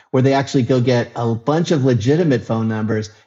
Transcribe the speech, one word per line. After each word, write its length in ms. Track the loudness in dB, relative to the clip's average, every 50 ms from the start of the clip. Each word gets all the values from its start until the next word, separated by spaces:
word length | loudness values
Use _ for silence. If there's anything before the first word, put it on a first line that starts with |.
| _ _
where 120 | 0 2 2
they 80 | 2
actually 320 | 2 0 0 0 0 0 2
go 160 | 2 2 2
get 320 | 2 2 2 0 0 -4 -6
a 220 | -4 -4 -2 -4
bunch 360 | -2 -2 -2 0 0 0 0
of 120 | 0 0 2
legitimate 580 | 2 2 2 2 0 2 2 2 2 0 0
phone 280 | -2 -4 -4 -2 -2 -2
numbers 400 | -2 -4 -4 -2 -4 -4 -6 -8 -12 _ _